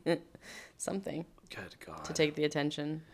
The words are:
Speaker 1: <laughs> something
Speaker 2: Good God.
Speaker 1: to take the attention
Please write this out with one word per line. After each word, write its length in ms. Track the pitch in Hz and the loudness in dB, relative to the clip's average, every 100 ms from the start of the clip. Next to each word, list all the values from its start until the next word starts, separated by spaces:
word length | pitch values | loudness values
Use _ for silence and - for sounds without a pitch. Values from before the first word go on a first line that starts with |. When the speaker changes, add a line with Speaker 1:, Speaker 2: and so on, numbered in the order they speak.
| 165 | 2
Speaker 1:
<laughs> 720 | 170 - - - - - - | 2 0 -18 -16 -14 -16 -4
something 480 | - 190 196 147 170 - - | -2 -2 -2 -4 -6 -14 -12
Speaker 2:
Good 260 | - 90 - - | -10 -10 -12 -12
God. 200 | 78 - | -8 -2
Speaker 1:
to 80 | |
take 220 | 151 151 151 | 4 4 4
the 100 | 151 | 2
attention 560 | 151 147 151 147 156 - | 4 2 0 -2 -4 -6